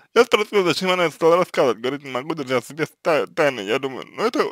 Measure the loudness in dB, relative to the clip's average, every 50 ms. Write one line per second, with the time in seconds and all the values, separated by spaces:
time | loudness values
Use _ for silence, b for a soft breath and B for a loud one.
0 | B B B 2 2 4 2 0 0 2 0 0 2 2 0 0 0 0 0 2
1 | 0 0 0 2 4 4 4 4 2 0 0 0 2 2 2 0 -2 -6 -6 -6
2 | -8 -8 -8 -6 -6 -6 -6 -8 -4 -2 -2 -2 -2 -4 -8 -8 -8 -8 -8 _
3 | -2 0 2 2 0 -2 -2 0 0 0 0 -2 -4 -2 -2 -2 -2 -4 -8 -10
4 | -14 -12 -8 -4 -4 -2 0 -2 -2 -2